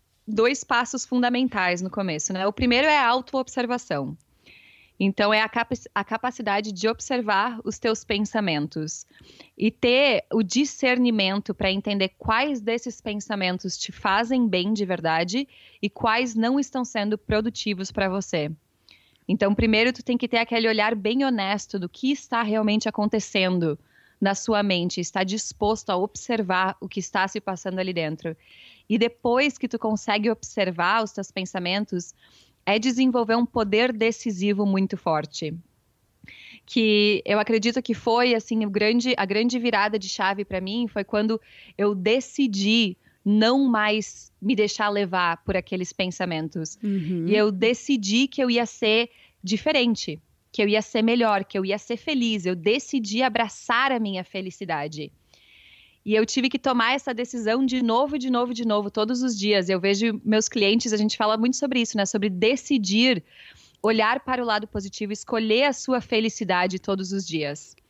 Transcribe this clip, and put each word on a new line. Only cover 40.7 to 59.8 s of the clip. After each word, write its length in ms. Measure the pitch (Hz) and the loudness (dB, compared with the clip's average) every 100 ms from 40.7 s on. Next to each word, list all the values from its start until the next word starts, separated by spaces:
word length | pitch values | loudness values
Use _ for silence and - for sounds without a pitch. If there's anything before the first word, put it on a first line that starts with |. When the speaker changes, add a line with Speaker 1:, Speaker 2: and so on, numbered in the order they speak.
| 226 233 | -4 -4
Speaker 1:
foi 160 | 208 | -4
quando 360 | 196 208 214 220 - - - - | -2 0 0 -2 -6 -20 -16 -2
eu 160 | 208 | 0
decidi 1040 | 196 185 254 - - 269 196 196 226 214 - _ _ | 2 2 2 0 0 0 2 2 4 2 -2 _ _
não 440 | 196 214 220 269 269 | 2 4 4 4 4
mais 640 | 226 214 214 202 - - _ | 2 2 0 -4 -12 -20 _
me 140 | 196 220 | -2 2
deixar 340 | 208 - 208 | 0 0 0
levar 540 | 202 196 185 175 170 | 0 0 0 0 -2
por 120 | - 185 | -2 -4
aqueles 360 | - 185 180 | -2 -6 -6
pensamentos. 840 | - 185 170 180 160 160 170 156 - | -4 -6 -4 -4 -4 -4 -6 -8 -8
Speaker 2:
Uhum. 420 | 208 196 156 180 165 | -4 -4 -2 -2 2
Speaker 1:
E 80 | 208 | 2
eu 160 | 214 | 2
decidi 760 | 190 220 247 - 262 190 226 269 | 2 0 0 0 -2 2 2 0
que 140 | - | 0
eu 80 | 254 | 0
ia 160 | 233 233 | 2 -2
ser 440 | - 220 220 233 - - _ | 0 2 2 0 -8 -20 _
diferente, 760 | 180 202 302 302 240 220 - 156 _ _ _ | -4 -2 0 2 2 0 -4 -10 _ _ _
que 100 | - | 0
eu 60 | 208 | 2
ia 140 | 214 | 2
ser 200 | 214 226 | 0 0
melhor, 420 | 226 240 226 202 | 2 4 2 2
que 140 | 196 202 | 0 -4
eu 80 | 190 | -2
ia 120 | 202 | -4
ser 200 | - 233 | -4 -8
feliz. 480 | - 285 233 214 180 | -4 -2 0 0 -2
Eu 100 | 180 | 0
decidi 640 | 180 254 - 277 208 220 | 2 0 0 -4 -2 0
abraçar 720 | 262 233 226 - - 233 269 | 0 0 -2 -4 -2 2 2
a 80 | 247 | 0
minha 240 | 208 185 | -2 -4
felicidade. 880 | - 190 190 - 185 156 151 151 143 - _ _ _ - - - _ _ 208 | -6 -8 -10 -10 -6 -6 -6 -8 -12 -14 _ _ _ -20 -20 -20 _ _ 0
E 80 | 214 | 2
eu 80 | 226 | 2
tive 240 | 262 254 | 0 0
que 100 | 269 | 0
tomar 340 | 269 247 233 | 0 2 2
essa 200 | 269 - 233 | 0 -2 -6
decisão 500 | 240 240 214 240 262 | -6 -4 0 0 2
de 160 | 254 | 0
novo, 360 | 233 226 285 294 | 2 2 2 -2
de 120 | 262 | 0
novo, 240 | 247 247 | 0 0
de 120 | 233 226 | -2 0
novo, 240 | 208 202 | 0 0
todos 300 | 220 220 247 | -2 -2 0
os 140 | 254 208 | -2 0
dias. 320 | 202 202 180 | 2 2 2
Eu 100 | |
vejo 400 | 190 | 0